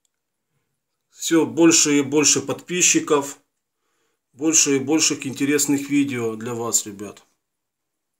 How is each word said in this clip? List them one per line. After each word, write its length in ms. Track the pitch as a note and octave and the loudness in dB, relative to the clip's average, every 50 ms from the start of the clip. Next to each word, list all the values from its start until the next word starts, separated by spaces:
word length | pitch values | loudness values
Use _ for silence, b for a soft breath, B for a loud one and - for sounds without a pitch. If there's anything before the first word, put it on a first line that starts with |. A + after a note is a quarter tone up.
| _ _ _ _ _ _ _ _ _ _ _ _ _ _ _ _ _ _ _ _ _ _ | _ _ _ _ _ _ _ _ _ _ _ _ _ _ _ _ _ _ _ _ _ _
Всё 360 | _ - - - E3 D#3+ C#3+ | _ -10 -4 0 2 2 2
больше 520 | A#2 A#2 C#3+ E3+ E3 E3 - - D3+ C#3+ C#3+ | 2 2 4 6 6 6 6 4 4 2 2
и 40 | |
больше 400 | C#3 A#2+ C#3 D3+ C#3+ - - - | 2 2 2 2 2 2 2 0
подписчиков. 960 | - - B2 - - - F3 F3+ E3 - - D#3+ - - D3+ C#3+ C#3 - - - _ _ _ _ _ _ _ _ _ _ _ _ _ _ _ _ _ _ _ | -2 -4 -8 -8 -8 -6 -2 0 2 2 2 2 2 2 2 0 0 -4 -10 -16 _ _ _ _ _ _ _ _ _ _ _ _ _ _ _ _ _ _ _
Больше 420 | A#2+ D3 D#3+ D3+ A#2 - C#3+ C#3 | -4 -2 0 0 0 0 0 -2
и 20 | C3+ | -2
больше 360 | C3+ C3 D#3+ D#3+ D#3 - D3 | 0 0 0 0 0 -2 -2
интересных 760 | C#3 - C3+ A#2 A2+ C#3 C3+ D3 C#3+ - C#3+ C#3+ C3+ - - | -4 -6 -10 -6 -4 -2 -2 0 0 0 0 -2 -2 -2 -2
видео 480 | C#3+ C#3+ C#3 A#2+ B2 A#2+ A2+ A2+ A2 | -2 -2 -2 -2 -4 -4 -4 -6 -6
для 160 | A2 A2 A#2+ | -8 -8 -8
вас, 320 | A#2+ A#2 A#2 A#2 A2 - - | -8 -6 -4 -4 -2 -4 -4
ребят. 400 | A2 G2 F#2+ G#2 G2 G2 - - _ _ _ _ _ _ _ _ _ _ _ _ _ _ _ _ _ _ _ | -6 -10 -14 -14 -14 -16 -18 -20 _ _ _ _ _ _ _ _ _ _ _ _ _ _ _ _ _ _ _